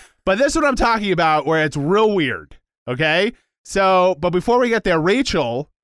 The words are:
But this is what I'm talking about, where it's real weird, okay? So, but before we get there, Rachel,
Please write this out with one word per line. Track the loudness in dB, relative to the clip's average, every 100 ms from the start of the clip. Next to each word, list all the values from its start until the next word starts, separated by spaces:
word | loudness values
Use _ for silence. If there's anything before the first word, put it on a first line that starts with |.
| -20 _
But | -2 0
this | 0
is | 0
what | 0
I'm | 0
talking | 0 0 0
about, | 0 2 0 0
where | 0
it's | -2 -2
real | 0 2 2
weird, | 2 -2 -4 -12 -20 _ _ -10
okay? | -4 0 0 -2 -4 _ _
So, | -8 0 2 4 2 0
but | -2
before | -2 0 0
we | 0
get | 0
there, | 0 0
Rachel, | 2 0 0 -2 -2 -4 -10 _